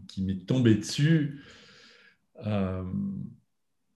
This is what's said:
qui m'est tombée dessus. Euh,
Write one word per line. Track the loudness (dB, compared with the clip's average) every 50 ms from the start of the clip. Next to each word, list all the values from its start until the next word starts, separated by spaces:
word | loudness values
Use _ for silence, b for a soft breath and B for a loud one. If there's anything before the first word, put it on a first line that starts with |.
| -16 -12
qui | -8 -4 -2
m'est | -2 -2 -4 -2
tombée | -2 0 4 6 6 6
dessus. | 4 2 -4 -2 0 2 4 4 4 2 0 B B B B B B B B B B B B B B B B B B _ _ _ -10 -6
Euh, | -4 -2 0 0 -2 -2 -4 -6 -6 -6 -4 -4 -6 -6 -8 -10 -12 -14 -20 _ _ _ _ _ _ _ _ _ _ _